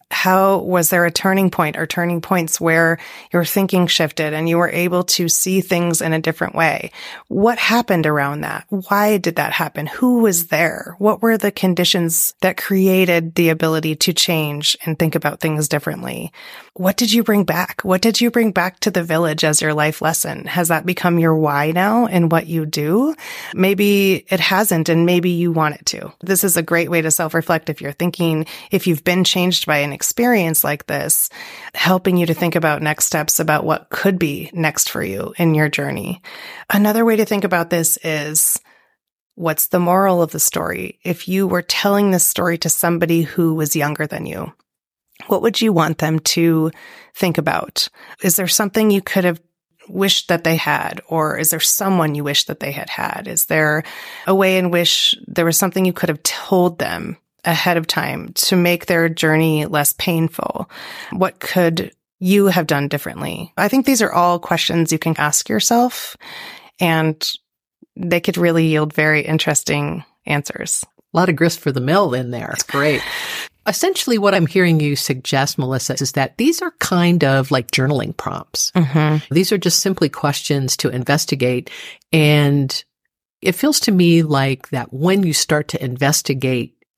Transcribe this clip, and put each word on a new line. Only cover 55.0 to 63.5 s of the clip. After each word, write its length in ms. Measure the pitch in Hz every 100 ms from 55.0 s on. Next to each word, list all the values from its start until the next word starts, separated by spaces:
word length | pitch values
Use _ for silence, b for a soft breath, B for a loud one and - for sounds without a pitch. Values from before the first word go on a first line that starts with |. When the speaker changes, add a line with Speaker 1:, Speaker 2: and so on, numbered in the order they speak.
| - - -
Speaker 1:
there 180 | -
was 140 | 170 160
something 260 | 190 190
you 80 | 185
could 160 | 175 -
have 140 | 151
told 560 | - - - 185 180 170
them 380 | - 85 - 170 _ _
ahead 320 | 175 160 185 170
of 100 | 160
time 440 | - 131 143 -
to 220 | - - 185
make 300 | 175 175 -
their 220 | 170 165
journey 580 | 165 160 156 160 151 151
less 260 | 151 147
painful? 800 | - - 165 165 - - - 190 B B B B
What 300 | 185 185 -
could 520 | - 185 170 165 190 _ _ _
you 260 | 180 202 196
have 200 | 180 156
done 220 | 143 143
differently? 640 | 147 - - - - 175